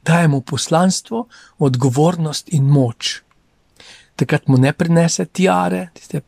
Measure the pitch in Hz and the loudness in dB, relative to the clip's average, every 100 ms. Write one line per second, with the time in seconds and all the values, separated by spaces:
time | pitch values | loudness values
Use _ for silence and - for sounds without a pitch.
0 | 156 170 165 139 - 131 - 165 185 - | 0 2 2 0 -4 -8 -2 0 2 -2
1 | - 226 240 - - - 143 127 135 127 | -6 -10 -10 -18 -20 -2 -2 0 0 2
2 | 165 180 156 143 - 151 135 143 123 - | 0 0 -4 -6 -4 0 2 2 2 -4
3 | - - _ _ _ _ _ _ - - | -10 -10 _ _ _ _ _ _ -20 -20
4 | _ - 127 151 - 131 135 - 170 170 | _ -8 -2 -2 2 2 2 0 0 2
5 | 165 - 170 - 185 180 180 185 180 - | 2 -2 -6 -2 0 0 -2 -4 -8 -18
6 | - 151 | -12 -12